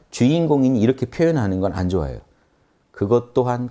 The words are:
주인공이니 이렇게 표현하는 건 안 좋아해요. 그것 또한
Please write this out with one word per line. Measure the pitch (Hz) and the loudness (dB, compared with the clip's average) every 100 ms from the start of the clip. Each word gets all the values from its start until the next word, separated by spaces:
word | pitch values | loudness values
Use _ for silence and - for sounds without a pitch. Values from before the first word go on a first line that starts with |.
| _ | _
주인공이니 | - 123 165 160 143 131 123 | 0 2 2 2 2 2 2
이렇게 | 113 - 120 | 2 0 -4
표현하는 | - 165 156 101 92 | -2 0 0 0 -2
건 | 95 | -2
안 | 95 90 | -2 -2
좋아해요. | 92 71 57 - _ _ _ _ _ _ | -2 -4 -8 -18 _ _ _ _ _ _
그것 | - 101 120 123 | -6 0 0 0
또한 | 135 123 123 123 | -4 -2 -4 -6